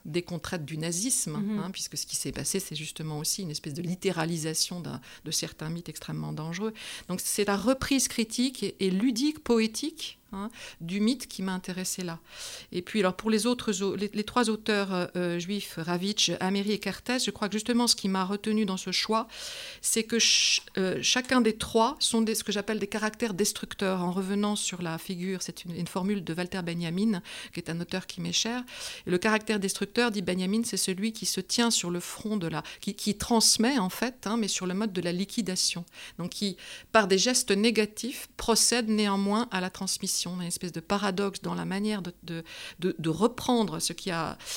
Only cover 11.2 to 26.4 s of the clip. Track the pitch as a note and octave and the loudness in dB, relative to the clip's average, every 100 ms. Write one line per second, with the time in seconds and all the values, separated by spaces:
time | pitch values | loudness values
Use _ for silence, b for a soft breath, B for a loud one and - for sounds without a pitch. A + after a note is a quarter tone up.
11.2 | - - F#3+ F#3 F#3 F3+ F#3 - F3+ E3 | -2 -6 -4 -4 -4 -6 -4 -4 -6 -8
12.2 | - B B B B F3+ F3+ A3 F#3 F3+ | -12 B B B B -6 -2 2 4 2
13.2 | A3 A3 A3+ B3 - F#3 G3 - G#3 G3+ | 2 4 4 2 0 0 0 0 -2 -2
14.2 | G#3 B3+ A3 G#3+ A3 G#3 G3 F#3 F3+ F3+ | 0 2 2 2 2 2 2 0 0 0
15.2 | F3 F3 E3+ G3+ - - D#3+ F3 F#3+ G#3 | 0 0 -2 -4 -4 -4 0 2 2 2
16.2 | - E3+ F#3 G3 G3 G3+ G3+ F#3 - B3+ | 2 2 2 2 2 0 0 -4 -2 0
17.2 | A#3 - G#3 G#3+ A3+ A#3+ A#3+ - G3 F#3+ | 0 0 -2 0 2 4 4 4 2 2
18.2 | F#3 G3+ A3 G#3+ G#3 F#3 - F#3 - A3 | 0 0 2 2 2 0 -2 -2 2 2
19.2 | A#3+ B B B B B - A3+ A3 A#3 | 0 B B B B B 0 0 2 4
20.2 | G#3+ - - - - - F#3 E3+ - B3+ | 4 4 4 2 0 -2 0 0 2 2
21.2 | B3+ B3+ A3 A3 - A3+ A3+ D#4 - A3+ | 4 4 4 2 0 4 4 2 0 2
22.2 | A3 G#3+ - G3+ G3+ A3 G3+ G#3+ G#3+ A3 | 2 0 -2 -2 -2 -2 -2 -2 -2 0
23.2 | A#3 F3+ G#3+ - - - F#3+ F#3 F3+ F3+ | -2 0 0 0 -6 -2 0 2 0 0
24.2 | F#3+ G3+ G#3 G#3 - F3+ E3+ D#3+ - F3+ | 0 0 2 0 -2 -4 -4 -4 -6 -4
25.2 | F#3 F#3 - - F3 E3 E3+ G3 F#3 G#3 | -2 -4 -6 -8 -8 -6 -4 0 0 0
26.2 | D#3+ E3 | -2 -4